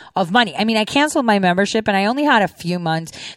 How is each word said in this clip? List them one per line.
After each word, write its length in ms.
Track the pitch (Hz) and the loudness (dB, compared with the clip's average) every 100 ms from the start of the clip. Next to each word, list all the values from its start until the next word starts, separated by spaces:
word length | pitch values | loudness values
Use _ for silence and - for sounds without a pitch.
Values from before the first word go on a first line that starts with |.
| - - | -8 -4
of 160 | 170 | 0
money. 240 | 220 226 147 | 2 0 0
I 80 | |
mean, 140 | 214 220 | -2 0
I 80 | 214 | 0
canceled 400 | 277 294 302 240 | 0 0 2 2
my 140 | 202 | 2
membership 480 | 185 175 202 220 214 | 2 2 0 0 0
and 100 | 196 | 0
I 80 | 202 | 0
only 180 | 262 | 0
had 200 | 294 240 | 2 2
a 40 | 185 | 2
few 300 | - 170 175 | -2 -6 -4
months 340 | 170 160 160 - - | -2 -4 -6 -12 -18